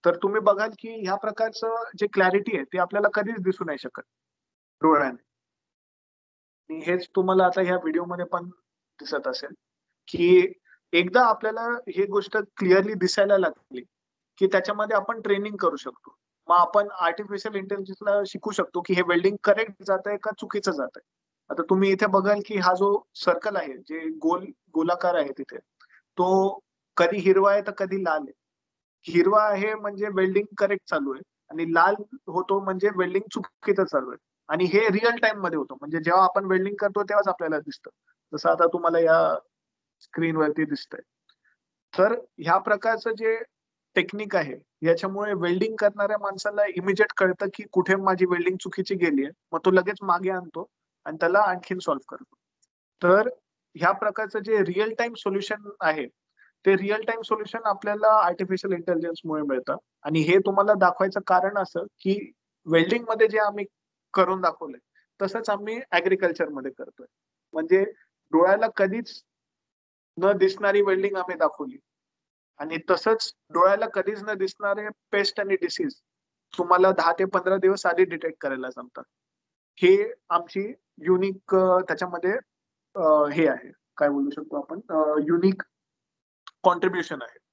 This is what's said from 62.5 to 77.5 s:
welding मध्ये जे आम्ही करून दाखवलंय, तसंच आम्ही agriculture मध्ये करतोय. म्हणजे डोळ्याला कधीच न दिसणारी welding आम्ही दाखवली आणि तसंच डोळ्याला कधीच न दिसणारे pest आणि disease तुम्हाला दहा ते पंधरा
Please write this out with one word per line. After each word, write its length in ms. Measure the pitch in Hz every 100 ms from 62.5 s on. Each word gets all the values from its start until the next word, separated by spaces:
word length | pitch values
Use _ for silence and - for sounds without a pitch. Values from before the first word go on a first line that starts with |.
| _ -
welding 400 | 165 170 233 233
मध्ये 180 | 220 220
जे 120 | 214
आम्ही 260 | 208 202 202 _ _ _ _
करून 280 | 185 185 190
दाखवलंय, 380 | 180 160 156 131 _ _ _ _
तसंच 300 | 196 196 226
आम्ही 300 | 202 208 233 262
agriculture 560 | 175 175 190 185 160 160
मध्ये 220 | 143 135
करतोय. 320 | - - _ - _ _ _ _
म्हणजे 300 | 156 160 185 196 - _ _ _
डोळ्याला 340 | 160 180 202 226 -
कधीच 440 | 190 220 - - _ _ _ _ _ _ _ _ _ -
न 140 | 190 196
दिसणारी 440 | 190 190 202 202
welding 320 | 202 185 202 190
आम्ही 180 | 180 175
दाखवली 400 | 160 - 139 135 _ _ _ _ _ _ _ _
आणि 180 | 151 165 160
तसंच 400 | 175 - 220 - - _
डोळ्याला 340 | 165 185 202 226
कधीच 340 | 202 185 214
न 100 | 208 202
दिसणारे 500 | 190 - 202 202 208 - _
pest 280 | 202 196 -
आणि 140 | 196 190
disease 380 | 175 - 156 - _ _ _ _ _
तुम्हाला 380 | - 175 180 180
दहा 180 | 170 165
ते 120 | 170 190
पंधरा 300 | 190 175